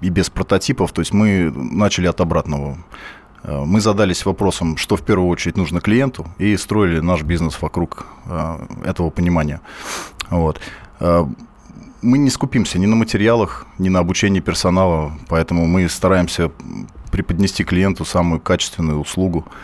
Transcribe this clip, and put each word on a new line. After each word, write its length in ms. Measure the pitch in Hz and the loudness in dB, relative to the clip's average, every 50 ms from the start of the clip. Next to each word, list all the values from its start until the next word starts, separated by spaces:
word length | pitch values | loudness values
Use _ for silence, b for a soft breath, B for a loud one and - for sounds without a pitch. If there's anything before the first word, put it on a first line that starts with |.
и 80 | - 95 | -2 0
без 200 | 85 95 87 - | 0 0 -2 -2
прототипов. 640 | - - 185 - 101 95 - - 135 - 92 80 - | -2 -4 -2 0 0 0 2 0 0 0 0 -2 0
То 80 | - | -2
есть 120 | 82 - - | -2 0 2
мы 400 | 101 107 107 98 95 87 80 69 | 4 4 4 4 4 2 0 -2
начали 520 | 71 65 60 - 92 107 98 - - 90 | -4 -6 -4 0 0 2 2 2 2 0
от 140 | 87 82 - | 0 2 2
обратного. 560 | 90 82 80 82 76 78 73 71 71 71 69 82 85 - B B B B B B B B B - - | 0 2 2 0 0 -2 -4 -4 -4 -6 -8 -10 -14 -18 B B B B B B B B B -16 -10
Э, 220 | - 73 71 71 | -8 -6 -4 0
мы 160 | 76 92 110 | 2 2 4
задались 440 | 104 110 101 98 107 95 87 - - | 4 2 2 2 2 2 2 0 0
вопросом, 520 | 98 90 - 101 95 - - 85 82 78 | -2 0 2 0 0 0 0 -2 -2 -2
что 200 | - - - 104 | -2 -2 -2 -2
в 60 | 92 - | -2 0
первую 260 | - 107 92 90 90 | 0 2 2 4 2
очередь 280 | 87 - - 87 - | 0 0 -2 -2 -2
нужно 240 | - 92 73 82 85 | -2 -2 0 -2 -2
клиенту, 460 | - 107 107 123 135 139 - - - 82 - - | 2 2 4 4 2 0 -2 -6 -12 -12 -6 -2
и 180 | 92 104 107 | 2 2 2
строили 440 | 90 - - 104 107 104 90 82 80 | 2 0 0 2 2 4 4 2 2
наш 220 | 78 87 90 80 78 | 2 2 2 2 0
бизнес 380 | 76 87 82 82 80 - - | 0 0 0 0 -2 -2 -4
вокруг, 460 | 80 78 - 87 85 - - - - - - - - | -6 -4 -2 -2 -4 -4 -6 -12 -14 -16 -18 -16 -12
э, 320 | - 87 82 78 80 82 76 - - - - - | -8 -6 -4 -4 -4 -6 -8 -10 -12 -12 -8 -6
этого 260 | - 92 - 87 80 | -6 -2 -2 -2 -2
понимания. 500 | - - 87 87 87 82 78 73 69 - B B B B B B B B B B B B - - | 0 0 2 2 2 2 0 -2 -4 -6 B B B B B B B B B B B B -8 -4
Вот. 300 | - 87 82 78 78 - B B B B B B B - | -2 0 0 0 -2 -4 B B B B B B B -4
Э, 260 | - 87 85 87 82 67 58 - - - - - - - - - - - - - - | 0 2 2 2 2 0 -4 -10 -14 -20 -20 -20 -20 -20 -20 -20 -20 -20 -14 -2 0
мы 160 | 120 127 143 | 2 4 4
не 120 | 143 131 | 4 2
скупимся 480 | - - - 131 - 117 104 - - 90 | 2 0 -4 0 0 0 0 0 0 0
ни 80 | 95 | 2
на 80 | 104 110 | 4 4
материалах, 680 | 113 113 110 - 101 104 113 117 117 104 85 - - - - - - | 2 2 2 0 2 4 4 4 4 2 0 -2 -10 -14 -16 -8 -2
ни 100 | 92 92 | 0 2
на 100 | 92 90 | 2 2
обучении 420 | 87 85 92 - - 101 98 92 | 2 2 0 2 2 2 2 2
персонала, 720 | 80 - 85 - - 92 90 92 95 92 82 80 78 76 78 78 - - | 0 0 -2 0 0 2 2 4 4 4 2 0 -2 -4 -6 -12 -6 -2
поэтому 380 | 82 82 80 - 90 85 85 | 0 0 0 2 2 2 2
мы 220 | 82 87 92 90 82 | 4 4 2 2 0
стараемся 640 | - - - 90 95 92 87 82 - - 85 80 - - - - - - 50 - - - - - | 0 0 2 2 4 4 2 0 0 -2 -2 -2 -4 -8 -14 -12 -12 -12 -12 -14 -16 -18 -8 -6
преподнести 540 | - 95 - - 87 80 101 95 - - 92 | -4 -4 -2 -2 0 2 2 0 0 -2 -2
клиенту 400 | - 92 90 95 98 92 - 80 | 0 2 2 2 2 0 -2 -4
самую 360 | - - 90 87 85 82 78 | -2 0 0 2 2 0 0
качественную 600 | - - 92 85 - - - - 85 78 76 76 | 0 0 0 0 0 -4 -4 -2 -2 0 0 -2
услугу. 440 | 76 - - 92 92 92 85 80 73 B B B | -4 -4 -2 -2 0 0 0 -2 -4 B B B